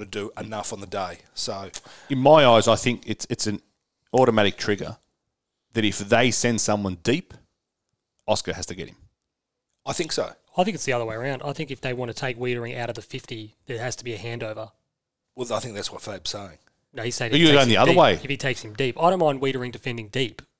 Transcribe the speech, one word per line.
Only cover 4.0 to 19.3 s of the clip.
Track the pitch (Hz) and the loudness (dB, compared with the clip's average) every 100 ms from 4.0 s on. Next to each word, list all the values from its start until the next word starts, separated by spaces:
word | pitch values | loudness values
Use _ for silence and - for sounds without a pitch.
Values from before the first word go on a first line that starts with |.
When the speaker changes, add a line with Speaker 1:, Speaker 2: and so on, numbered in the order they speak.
| _ | _
Speaker 2:
automatic | 123 127 110 101 - | 4 4 6 4 2
trigger | - 101 80 - _ _ _ _ _ _ _ | -4 -4 -6 -12 _ _ _ _ _ _ _
that | 113 | -2
if | 107 95 | 0 0
they | 101 113 127 | 2 4 4
send | - 123 110 | 2 0 0
someone | - 104 98 90 | 0 -2 -2 -4
deep, | - 151 - - _ _ _ _ _ _ _ _ - | -2 -2 -4 -18 _ _ _ _ _ _ _ _ -4
Oscar | 107 - | -2 -4
has | 90 90 | -8 -10
to | |
get | 90 80 | -12 -14
him. | - _ _ _ _ _ _ _ _ - | -18 _ _ _ _ _ _ _ _ -8
Speaker 1:
I | |
think | 139 165 | -6 -4
so. | - - - _ - | -4 -6 -8 _ -4
Speaker 3:
I | |
think | 185 | -2
it's | 175 | -2
the | - | -4
other | 123 | -4
way | 113 | -4
around. | 110 131 135 | -6 -6 -6
I | 143 | -8
think | 139 147 | -8 -8
if | 135 | -8
they | 131 | -8
want | 123 123 | -6 -8
to | |
take | 110 131 117 | -6 -8 -6
Wiedering | 123 120 117 123 | -4 -6 -6 -8
out | 120 | -8
of | 113 | -8
the | |
fifty, | - 131 - 117 107 _ - | -12 -14 -12 -14 -14 _ -12
there | 120 | -8
has | 123 - | -8 -8
to | |
be | 120 | -10
a | 107 | -10
handover. | 113 120 113 110 110 _ _ _ _ _ _ - | -10 -10 -10 -10 -14 _ _ _ _ _ _ -12
Speaker 1:
Well, | 120 | -6
I | 113 | -4
think | 120 | -4
that's | 101 95 | -8 -8
what | 101 | -10
Fab's | - 98 - | -14 -10 -10
saying. | 104 98 80 _ _ _ | -10 -12 -20 _ _ _
Speaker 3:
No, | 123 | -10
he's | 113 | -8
saying | 117 120 | -6 0
Speaker 2:
But | 143 | 4
Speaker 3:
if | |
he | 165 | 6
Speaker 2:
you're | |
Speaker 3:
takes | 143 127 | 6 6
Speaker 2:
going | |
the | 98 | 6
Speaker 3:
him | |
Speaker 2:
other | 123 | 6
Speaker 3:
deep, | 175 | 6
Speaker 2:
way. | 143 | 6
Speaker 3:
if | 87 131 | 4 -2
he | 139 | -6
takes | 139 123 | -6 -6
him | 110 | -8
deep. | 104 135 - | -6 -6 0
I | 165 | 2
don't | 185 | 4
mind | 156 | 2